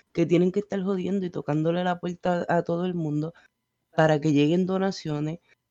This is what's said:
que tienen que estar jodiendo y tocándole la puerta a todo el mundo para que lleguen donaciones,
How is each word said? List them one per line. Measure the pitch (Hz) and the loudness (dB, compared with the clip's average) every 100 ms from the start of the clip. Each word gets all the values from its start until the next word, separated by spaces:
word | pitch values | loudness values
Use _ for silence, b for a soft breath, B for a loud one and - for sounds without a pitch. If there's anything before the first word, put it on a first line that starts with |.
| _ | _
que | - 165 | -2 2
tienen | 170 180 | 4 4
que | 196 | 0
estar | 202 196 | -4 -6
jodiendo | 190 196 180 196 180 | -4 -4 -2 -4 -4
y | |
tocándole | 156 143 151 160 175 | -6 -2 0 0 0
la | 180 175 | -2 -2
puerta | 180 175 180 175 - | -6 -4 -2 -2 0
a | 170 | 0
todo | 165 170 185 | 0 -2 -2
el | |
mundo | 175 156 147 160 b b _ _ _ _ - | -4 -2 -4 -4 b b _ _ _ _ 2
para | 156 156 | 4 4
que | 156 | 4
lleguen | 143 147 175 185 | 4 4 2 0
donaciones, | 190 190 185 160 147 151 170 b b _ | 0 -2 -2 -6 -4 -4 -8 b b _